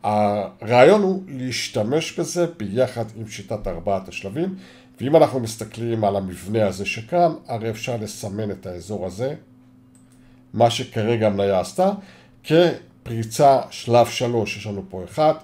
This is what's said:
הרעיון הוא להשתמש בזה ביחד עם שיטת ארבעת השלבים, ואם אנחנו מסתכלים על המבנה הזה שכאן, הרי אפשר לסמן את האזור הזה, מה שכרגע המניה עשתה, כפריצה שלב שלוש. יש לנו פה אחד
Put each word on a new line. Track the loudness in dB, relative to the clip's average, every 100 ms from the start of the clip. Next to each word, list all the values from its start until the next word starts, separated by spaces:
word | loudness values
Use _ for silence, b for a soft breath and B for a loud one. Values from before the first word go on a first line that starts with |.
הרעיון | 0 0 2 0 -4 -8 2 8 8 8
הוא | 2 -2 -8
להשתמש | -8 -6 -6 -4 -2 0 -2 -2 -6
בזה | -4 0 -2 -2
ביחד | -4 0 0 0 -8 -8
עם | -12
שיטת | -12 -10 -6 -6
ארבעת | -6 -2 -2 -4
השלבים, | -12 -8 -4 -4 -6 B B B -8
ואם | 2 4
אנחנו | 6 2
מסתכלים | -4 -8 -12 -8 -4 0
על | 0 0
המבנה | -4 -10 -4 0 0
הזה | 0 -6
שכאן, | -6 -2 2 2 2 -8
הרי | -6 -6
אפשר | -6 -6 -6
לסמן | -6 -8 -8 -6 -6
את | -6 -10
האזור | -12 -8 -6 -6
הזה, | -4 -6 -6 _ _ _ _ _ b b b b b _
מה | 2 2
שכרגע | 2 -6 -2 0 2 2
המניה | 2 2 2
עשתה, | 0 0 0 0 B B B B
כפריצה | 2 4 4 0 -12 _ -10 -6 -6 4 6 6 0
שלב | -12 2 4 4
שלוש. | 0 -2 0 -2 -6
יש | -8
לנו | -10 -10
פה | -12
אחד | -10 0 2 2